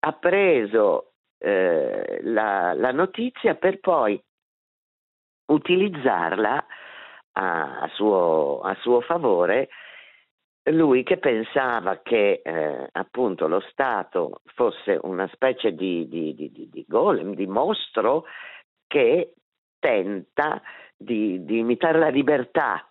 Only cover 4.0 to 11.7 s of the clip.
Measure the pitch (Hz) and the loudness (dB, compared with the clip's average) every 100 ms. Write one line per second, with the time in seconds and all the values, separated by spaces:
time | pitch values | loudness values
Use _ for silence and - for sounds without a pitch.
4 | 113 101 _ _ _ _ _ _ _ _ | 2 0 _ _ _ _ _ _ _ _
5 | _ _ _ _ _ 147 - 180 202 165 | _ _ _ _ _ 0 4 2 2 0
6 | 131 95 82 95 107 135 - - - - | 0 0 0 0 0 0 -4 -12 -20 -20
7 | - - _ - 95 82 73 67 78 - | -20 -20 _ -4 -2 -2 -4 -6 -8 0
8 | 107 95 87 80 73 71 95 98 120 123 | 2 4 4 2 2 -2 -4 -4 2 2
9 | 120 170 139 92 87 107 139 - - - | 2 -2 2 2 2 2 -2 -8 -20 -20
10 | - _ _ _ _ _ - 160 156 127 | -20 _ _ _ _ _ 0 4 6 4
11 | 127 180 156 113 113 - 131 | 2 0 2 0 0 -2 0